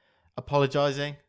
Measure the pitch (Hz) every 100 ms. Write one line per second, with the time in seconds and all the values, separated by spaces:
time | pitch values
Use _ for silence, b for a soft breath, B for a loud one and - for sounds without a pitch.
0 | _ _ _ - - 143 139 143 143 139
1 | 143 143